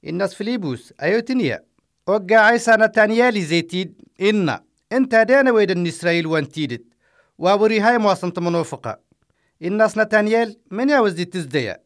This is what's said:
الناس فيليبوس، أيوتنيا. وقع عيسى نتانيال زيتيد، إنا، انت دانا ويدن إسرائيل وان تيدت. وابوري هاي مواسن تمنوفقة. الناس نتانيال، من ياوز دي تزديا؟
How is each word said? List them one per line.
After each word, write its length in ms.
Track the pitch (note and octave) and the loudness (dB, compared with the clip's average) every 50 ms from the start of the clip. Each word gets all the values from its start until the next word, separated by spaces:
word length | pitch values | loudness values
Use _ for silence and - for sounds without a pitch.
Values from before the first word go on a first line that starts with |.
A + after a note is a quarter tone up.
| _ | _
الناس 280 | - D#3+ F3 G3 F#3+ F#3+ | -8 -6 -4 -4 -6 -6
فيليبوس، 600 | - G#3 G#3+ B3 B3 F#3+ D3+ B2+ A#2+ - - _ _ | -6 -6 -6 -6 -4 -4 -6 -8 -8 -10 -20 _ _
أيوتنيا. 640 | C#3+ D#3+ G3+ A3+ A3+ A3+ C4 B3+ G#3+ C#3 A2 E2+ _ _ _ _ _ _ _ _ _ - | -4 -2 -2 -2 -2 -2 -2 -2 -2 -2 -4 -6 _ _ _ _ _ _ _ _ _ -2
وقع 280 | F#3+ G#3+ G3 F3+ A3 | -2 -2 0 2 4
عيسى 360 | A3+ G#3+ G#3+ A#3 A#3 A#3 A#3 | 4 6 6 4 2 2 2
نتانيال 680 | A3+ G#3+ A3 A3 A3 A3+ G#3+ G#3 A3 A3+ B3 B3 A#3 G#3 | 4 4 4 2 4 2 2 2 4 2 2 2 2 0
زيتيد، 600 | F3+ D3 E3 E3+ E3 E3+ F3 F3+ F#3+ E3+ - _ - _ _ _ | -2 0 -2 -2 -2 -2 -6 -6 -6 -6 -10 _ -20 _ _ _
إنا، 420 | F#3+ G3+ G#3+ G#3+ F#3 D3+ A#2 - _ _ _ _ _ _ | -2 0 0 2 0 -2 -2 -4 _ _ _ _ _ _
انت 240 | G#3+ B3+ C4 B3+ A3+ | -2 -2 0 2 2
دانا 360 | A3+ A3+ G3+ B3+ C#4 C4+ C4 | 2 4 4 4 2 4 4
ويدن 360 | A#3+ A3 G#3 F3+ F#3 F3 F3 E3+ | 2 2 2 2 0 -2 -2 -4
إسرائيل 400 | E3 - E3 F3 E3+ E3+ E3 D#3+ | -6 -4 -2 -2 0 0 -2 -2
وان 220 | D#3+ D#3 C#3+ - | -2 -2 -4 -4
تيدت. 340 | - D3+ D3+ C3+ A#2+ A2+ - _ _ _ _ _ _ _ _ _ _ _ | -6 -8 -6 -6 -6 -10 -12 _ _ _ _ _ _ _ _ _ _ _
وابوري 420 | D#3+ F3+ G3+ G3+ G#3+ A3 A3 G#3+ | 0 0 2 4 2 2 2 2
هاي 180 | G3+ A3+ B3 A#3+ | 2 2 2 2
مواسن 360 | G#3+ G3+ F#3+ F3+ - F3+ F3 | 2 0 0 0 -2 -6 -6
تمنوفقة. 680 | F#3 E3+ F3 E3+ E3+ D#3+ - - - - A#2 G#2 _ _ _ _ _ _ _ _ _ _ _ _ _ | -4 -4 -2 -2 -2 -4 -4 -8 -12 -10 -12 -12 _ _ _ _ _ _ _ _ _ _ _ _ _
الناس 360 | D#3+ F3 G3 G#3+ A3 G#3+ - G#3+ | -8 -6 0 2 0 0 2 -2
نتانيال، 600 | A3 G#3+ G#3+ G#3+ G#3 G#3+ A3 A3+ A#3 A3 G#3 _ _ _ | -2 0 2 0 2 2 0 0 0 -2 -6 _ _ _
من 180 | F#3 G3+ B3 C#4 | -8 -4 -2 2
ياوز 240 | D4 C4+ A3+ G#3 F3+ | 2 2 2 2 0
دي 120 | D#3+ F3 | -4 -8
تزديا؟ 520 | F3 - F3+ E3 C3+ B2 D3+ B2 G#2 F2+ - _ | -8 -6 -10 -10 -4 -4 -4 -4 -4 -8 -12 _